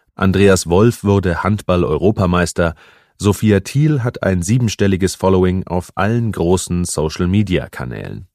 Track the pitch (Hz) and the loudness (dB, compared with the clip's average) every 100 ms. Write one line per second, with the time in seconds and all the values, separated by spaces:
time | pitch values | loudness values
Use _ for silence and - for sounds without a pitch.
0 | _ - 95 95 98 92 - 87 117 - | _ -2 0 4 4 4 2 2 4 2
1 | 101 101 92 82 92 104 - 90 85 76 | 0 0 0 -2 -2 -2 0 0 0 0
2 | 92 107 92 90 87 - 85 78 - _ | 0 0 0 2 0 0 -2 -4 -14 _
3 | _ - 98 98 110 101 - 135 151 147 | _ -4 -2 0 2 2 0 0 0 0
4 | 117 - - 92 87 127 117 - 101 95 | -2 -4 -2 0 0 0 0 0 0 0
5 | 90 - 92 92 92 92 - 90 - - | -2 -2 0 2 2 0 -4 -6 -6 -4
6 | 98 120 117 95 82 92 - 90 87 - | -2 -2 -2 -2 0 0 0 -4 -4 -2
7 | 78 - 90 98 101 82 62 - 64 53 | -4 -2 -2 0 0 -2 -4 -10 -12 -10
8 | 50 52 92 | -12 -14 -18